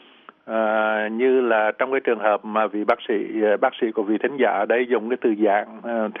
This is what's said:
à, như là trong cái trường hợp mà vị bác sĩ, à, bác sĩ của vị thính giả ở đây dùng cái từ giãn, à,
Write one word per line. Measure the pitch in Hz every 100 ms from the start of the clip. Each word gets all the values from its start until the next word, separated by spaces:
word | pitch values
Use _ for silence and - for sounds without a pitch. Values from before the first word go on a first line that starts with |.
| - - - - -
à, | 113 107 110 107 107 107
như | 113 131 131
là | 120 110 107 -
trong | 127
cái | 135
trường | 131 110
hợp | 107 101
mà | 110 107 104
vị | 104
bác | 107 117 -
sĩ, | 104 101 110
à, | 107 101
bác | 131 -
sĩ | 113
của | 110
vị | 101 107
thính | 123 139
giả | 113
ở | 95 107
đây | 117 123
dùng | 120 110
cái | 127
từ | 123 107
giãn, | 107 101 113 110
à, | 117 117 107 107